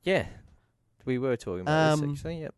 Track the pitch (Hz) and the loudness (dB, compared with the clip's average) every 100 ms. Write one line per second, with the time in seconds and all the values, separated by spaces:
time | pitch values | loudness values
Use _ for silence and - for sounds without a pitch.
0 | - 185 98 - - - _ _ _ _ | 2 2 0 -8 -20 -20 _ _ _ _
1 | - 127 131 120 - 90 92 156 156 151 | -4 -2 0 -2 -2 -4 2 4 4 4
2 | 147 143 160 165 147 | 0 -4 -8 -8 -10